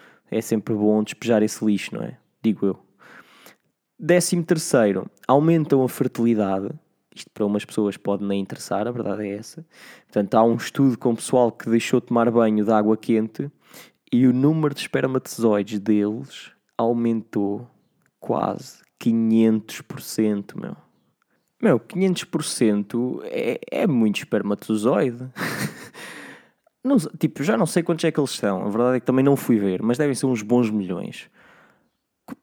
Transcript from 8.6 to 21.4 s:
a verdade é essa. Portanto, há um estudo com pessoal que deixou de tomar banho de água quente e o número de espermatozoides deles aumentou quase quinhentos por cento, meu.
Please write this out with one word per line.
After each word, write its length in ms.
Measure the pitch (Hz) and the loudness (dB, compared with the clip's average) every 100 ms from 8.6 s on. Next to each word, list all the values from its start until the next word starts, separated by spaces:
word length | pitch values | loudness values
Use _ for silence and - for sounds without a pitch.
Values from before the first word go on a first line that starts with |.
| - 98 113 | -6 -4 -4
a 20 | |
verdade 320 | 123 107 101 | -6 -6 -6
é 140 | 101 101 | -6 -8
essa. 300 | - 160 160 - - - _ | -12 -20 -20 -20 -20 -20 _
Portanto, 280 | - 98 | -4 2
há 80 | 113 | 4
um 140 | 117 117 | 4 2
estudo 420 | - - 135 113 | -2 2 2 2
com 160 | 123 | -2
pessoal 380 | 113 - 127 117 | -2 0 2 2
que 160 | - 113 | 0 0
deixou 320 | 113 - 127 | 0 2 0
de 60 | - | 2
tomar 240 | 117 117 | 2 2
banho 340 | 117 110 107 | 4 2 2
de 80 | 104 | 2
água 240 | 107 107 110 | 2 4 0
quente 540 | - 110 110 - 143 - _ - - _ _ | 0 0 0 -8 -10 -12 _ -20 -20 _ _
e 160 | 120 127 | 4 4
o 60 | |
número 420 | 127 143 160 147 | 4 2 2 -2
de 60 | 143 | -4
espermatozoides 960 | - 135 135 131 - - 113 104 101 104 | -4 -2 0 -2 -6 0 2 2 0 -4
deles 760 | 104 104 104 113 135 - - _ _ - | 0 2 2 -4 -10 -18 -20 _ _ -2
aumentou 920 | 117 117 117 113 107 107 101 104 123 _ _ _ _ _ | 0 0 0 -2 -4 -2 -2 -4 -10 _ _ _ _ _
quase 600 | - 113 - - - - _ _ | -6 -2 -2 -4 -12 -20 _ _
quinhentos 840 | 117 113 113 113 113 110 110 - | 0 0 2 4 4 2 -4 -16
por 180 | - - | -16 -16
cento, 580 | - - 107 101 101 - | -8 -2 -2 -2 -6 -12
meu. 180 | - - _ _ _ _ _ _ | -12 -14 _ _ _ _ _ _